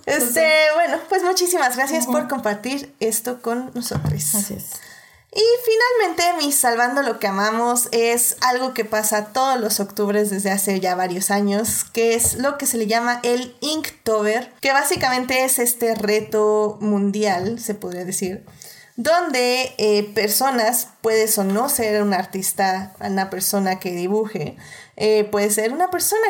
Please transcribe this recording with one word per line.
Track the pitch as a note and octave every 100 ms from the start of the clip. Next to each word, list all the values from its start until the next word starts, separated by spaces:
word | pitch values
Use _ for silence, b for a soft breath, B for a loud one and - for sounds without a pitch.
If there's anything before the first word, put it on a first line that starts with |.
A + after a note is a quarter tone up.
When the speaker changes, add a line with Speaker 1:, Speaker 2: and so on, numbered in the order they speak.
| -
Speaker 1:
Este, | D4+ A#3+ A#3
Speaker 2:
Sí. | D#4+ D#4 D#4
Speaker 1:
bueno, | D#4 E4 D#4 -
pues | F#4+
muchísimas | F4+ F#4 F4+ F4+ B3+ A#3+
gracias | C#4 D#4+
Speaker 2:
Ujú. | B3
Speaker 1:
por | D4 -
compartir | C4+ A3 G#3 B3 C#4+ C#4+ -
esto | A3 A3 B3 B3
con | A#3 A#3+ B3+
nosotros. | B3+ A#3+ - D3+ D3 -
Speaker 2:
Así | G#3 G3+
es. | G3+ - - B B B B B -
Speaker 1:
Y | A4+ A#4+ B4
finalmente, | A4 B4 B4 F#4+ E4 F4 F4 C#4+
mi |
Salvando | C#4+ B3 A#3 B3 C4+
lo | C4+ A3+
que | G3+
amamos | F#3+ G#3+ A3+ A#3 A#3+ -
es | A#3 A#3 A#3+ A#3 -
algo | B3+ B3 B3+
que | B3+ G#3+
pasa | A3 G#3+ G#3+ G#3+
todos | C4 C4 C4
los | G#3+ -
octubres | G3 - G3+ G#3 G#3
desde | F#3+ G3
hace | G3 - F#3+
ya | F3+
varios | F3+ F#3 F3+ G3
años, | G3+ G3+ G3+ A3+ -
que | - - A3+
es | A3+ - -
lo | C#4 C#4+
que |
se | C4+ A#3
le | G#3+
llama | A3+ A#3+ A#3+
el | A#3+ A#3+ B3 -
Inktober, | C#4+ D#4 D4 - - A3 G#3+ A3 B3 -
que | C4+
básicamente | C4+ C#4+ F4 C#4+ B3+ B3+ C4
es | C4 B3+
este | A#3+ - A#3
reto | G#3+ G#3 G#3+ A3 A3 G#3+ G#3+ G#3 G#3
mundial, | G#3 G3+ G3+ G3 G#3+ F3+ F#3+ A#3
se | -
podría | G3+ F3+ F3+ F#3
decir, | F#3+ F#3 F#3+ - B B B B -
donde, | A#3+ E4+ F4 B3+ B3 B3+ C4 -
eh, | G#3+ G#3 G#3
personas, | G#3+ G#3 G#3 C4 B3 A3 A#3+ - -
puedes | A3 A3 A3 G#3+
o |
no | G3 G3+ C4+
ser | - A3 G#3
un | G#3
artista, | F#3 F#3 F#3+ F#3+ - F#3+ F#3 G3 -
una | G3+ F#3+ F#3+
persona | F#3 F#3 G3+ F#3+ F#3
que | F#3
dibuje, | F3 F3+ G#3 G#3+ F#3+ D3+ - B B B -
eh, | G#3+ G#3+ G#3
puede | G#3 G#3
ser | G#3 A3
una | C#4+ F#4
persona | F4+ - G#4+ A4